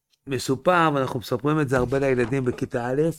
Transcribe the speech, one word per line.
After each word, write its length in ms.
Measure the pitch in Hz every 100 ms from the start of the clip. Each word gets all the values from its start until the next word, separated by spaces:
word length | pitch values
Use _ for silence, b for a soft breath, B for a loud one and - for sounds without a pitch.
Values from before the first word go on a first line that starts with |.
| _ _ -
מסופר, 640 | 131 - 131 175 180 160 143
ואנחנו 240 | 127 127
מספרים 400 | - 120 147 156
את 100 | 139
זה 80 | 131
הרבה 220 | 123 135
לילדים 460 | 135 127 113 139 123
בכיתה 420 | - 127 127 120
א', 140 | 135 165